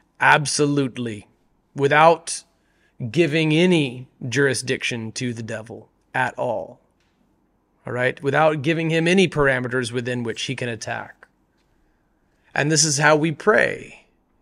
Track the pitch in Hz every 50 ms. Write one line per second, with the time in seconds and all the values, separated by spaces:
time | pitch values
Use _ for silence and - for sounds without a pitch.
0 | _ _ _ - 127 139 139 151 147 135 - - 147 147 143 143 139 123 - 131
1 | 123 117 107 104 - _ _ _ _ _ _ _ _ _ - 139 139 135 147 151
2 | 160 170 170 151 - - - - - _ _ _ _ _ _ _ _ _ _ -
3 | 135 117 104 165 170 147 143 160 156 156 151 156 180 185 180 160 143 127 120 127
4 | 127 _ _ - - 123 113 135 143 135 123 - 123 127 135 - - - 127 117
5 | 113 110 - - 127 123 117 113 113 110 113 110 110 110 104 107 - _ _ _
6 | _ _ - 131 127 123 - - 120 127 110 95 87 - - _ _ _ _ _
7 | _ _ _ _ _ _ _ _ _ _ _ _ _ _ _ _ - 117 113 123
8 | 123 127 - - - 139 135 147 156 156 160 151 123 160 165 160 165 160 160 165
9 | 165 170 180 196 185 156 - 151 143 135 131 127 123 120 123 131 123 110 117 127
10 | 120 127 123 123 120 113 107 - - - 131 - 123 120 117 117 - 120 113 110
11 | 104 - - _ - _ _ _ _ _ _ _ _ _ _ _ _ _ _ _
12 | _ _ _ _ _ _ _ _ _ _ - - 135 151 160 147 151 160 139 135
13 | 151 147 156 151 156 170 147 - - 214 220 240 - - - - - - - -
14 | _ _ _ _ _ _ _ _